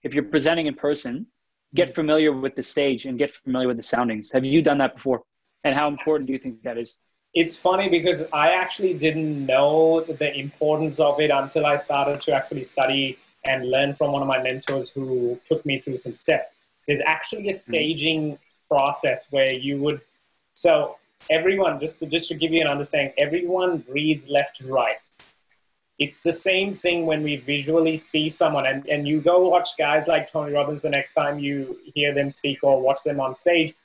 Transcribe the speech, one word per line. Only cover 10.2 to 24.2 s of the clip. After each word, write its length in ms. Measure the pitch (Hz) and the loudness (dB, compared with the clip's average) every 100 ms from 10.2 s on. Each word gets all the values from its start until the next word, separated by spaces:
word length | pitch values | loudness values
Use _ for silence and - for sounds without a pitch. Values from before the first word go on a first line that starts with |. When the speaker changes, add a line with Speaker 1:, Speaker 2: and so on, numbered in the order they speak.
| 151 143 | -4 -4
Speaker 2:
importance 640 | 143 _ 151 156 156 139 | -10 _ 0 2 0 2
of 220 | 147 147 | 2 4
it 100 | 151 | 2
until 340 | 139 135 160 151 | 2 0 0 2
I 120 | 143 | 0
started 420 | - 143 139 143 | 0 0 0 -2
to 120 | - | 0
actually 320 | 139 - 139 127 | 0 -2 -8 -6
study 520 | - 135 139 135 131 _ _ - | -2 0 0 -2 -6 _ _ -2
and 260 | 131 127 | -2 0
learn 220 | 131 143 139 | 2 2 0
from 160 | 143 | 0
one 100 | 139 | 0
of 60 | 135 | 0
my 140 | 131 | 0
mentors 460 | 127 131 - 135 123 | -2 -4 -4 -4 -4
who 500 | 139 131 127 120 120 _ | -8 -4 -2 -2 -4 _
took 180 | 156 147 | -2 -2
me 140 | 135 | -4
through 160 | - 127 | -4 -8
some 180 | - 110 | -10 -6
steps. 380 | - 151 - _ _ _ - | -2 -2 -2 _ _ _ -4
There's 120 | 143 156 | 0 0
actually 420 | 160 - 220 196 | -2 -6 -8 -6
a 40 | |
Speaker 1:
Mm-hmm. 200 | 190 - | -6 -4
Speaker 2:
staging 680 | 165 151 156 156 160 151 - _ _ _ | -4 -2 -2 -2 -2 -4 -8 _ _ _
process 600 | 143 139 139 147 127 - | 2 2 0 -2 -2 -2
where 220 | 139 135 | 0 2
you 240 | 131 135 143 | 0 -4 -2
would, 200 | 143 143 _ _ _ _ _ - | -2 -4 _ _ _ _ _ 0
so 420 | 175 156 - - _ _ - | 4 4 2 -8 _ _ -2
everyone, 500 | 160 180 190 180 143 | 2 2 2 0 0
just 200 | 156 - | -6 -8
to, 60 | 151 | -4
just 220 | 165 - | -4 -4
to 60 | 156 | -4
give 160 | 160 | 0
you 80 | 165 | 2
an 80 | 151 | 2
understanding, 460 | 143 143 151 135 135 | -2 -2 -2 -2 0
everyone 680 | 147 170 175 185 180 165 123 | 0 0 0 0 0 -2 -4
reads 400 | 139 151 151 | -2 -2 -2